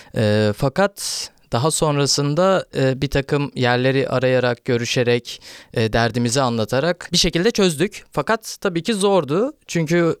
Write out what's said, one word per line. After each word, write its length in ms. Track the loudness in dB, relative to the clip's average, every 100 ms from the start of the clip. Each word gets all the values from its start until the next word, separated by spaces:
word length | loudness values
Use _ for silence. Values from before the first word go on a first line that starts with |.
| -10 -2
E, 360 | 2 4 2 0
fakat 760 | -2 0 -2 -2 -8 -8 -10 _ -6
daha 180 | -2 0
sonrasında, 960 | 0 0 2 0 0 0 2 2 2 -2 -2
e, 260 | 0 0
bir 60 | -2
takım 420 | -2 0 -2 -2
yerleri 540 | -2 0 2 2 0 0
arayarak, 560 | 0 2 2 0 -2
görüşerek, 800 | -2 -2 0 0 2 0 -2 -16 -18 -20 -10
e, 180 | -2 0
derdimizi 480 | 2 0 0 0 0
anlatarak 680 | 0 0 -2 0 0 -4 -4
bir 60 | 0
şekilde 320 | 0 2 0
çözdük. 540 | 2 0 2 -4 -4 -10
Fakat 460 | -6 -2 -2 -4 -6
tabii 220 | -4 -4
ki 120 | -2
zordu. 580 | 0 2 2 2 0 -2 -6 -6
Çünkü 500 | -4 0 2 2 0